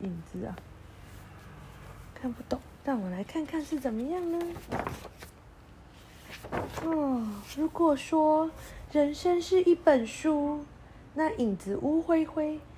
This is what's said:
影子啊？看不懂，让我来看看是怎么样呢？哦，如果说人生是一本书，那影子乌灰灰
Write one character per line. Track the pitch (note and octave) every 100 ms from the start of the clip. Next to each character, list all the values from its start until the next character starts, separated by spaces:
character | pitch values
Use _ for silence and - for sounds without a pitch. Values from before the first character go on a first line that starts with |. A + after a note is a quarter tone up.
影 | G3 E3+ D#3+
子 | F3+ G3+
啊？ | F3+ - - - - - - - - - - - - - - -
看 | - B3+
不 | A#3
懂， | - B3+ - - C#4
让 | B3
我 | F#3
来 | F3+
看 | G3+ D#4+
看 | D4+ D#4+
是 | D4 D4+
怎 | B3+
么 | A3
样 | C4 F4+ F4
呢？ | E4+ F4 E4+ - - - - - - - - - - - - - - - - - - - - - -
哦， | D#4+ D#4+ C#4 B3 A3 G3+ -
如 | C#4 D#4+
果 | - E4
说 | C#4+ - D#4+ D#4 D#4 D#4+ - - - -
人 | D4+ C#4+
生 | D4+ F4+ F4
是 | E4+ F#4
一 | F4+
本 | E4+ E4 C4 A3+
书， | - D#4 G3+ F#3+ G3 D4 - - - -
那 | D4 D#4
影 | - A3+ F#3+
子 | F#3+ G3+
乌 | C#4 D#4+
灰 | E4 E4
灰 | D#4 D#4 D4+ D4+ -